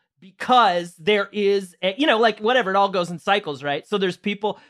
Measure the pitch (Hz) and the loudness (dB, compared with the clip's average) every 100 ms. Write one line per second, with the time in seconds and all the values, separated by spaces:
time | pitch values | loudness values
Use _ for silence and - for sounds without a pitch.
0 | _ _ 190 - - 254 214 175 175 - | _ _ -20 -14 2 4 4 2 -4 -8
1 | 160 208 196 208 202 202 185 - 185 190 | -2 0 0 -2 0 0 -2 -6 -6 -2
2 | 311 220 233 - 214 254 190 196 196 185 | 0 2 2 0 0 0 2 0 0 0
3 | 175 175 - 202 185 135 143 147 - 208 | -4 -6 -2 -2 -2 -8 -6 -6 -4 -2
4 | 190 175 208 202 214 196 _ | -2 -4 -6 -4 -6 -6 _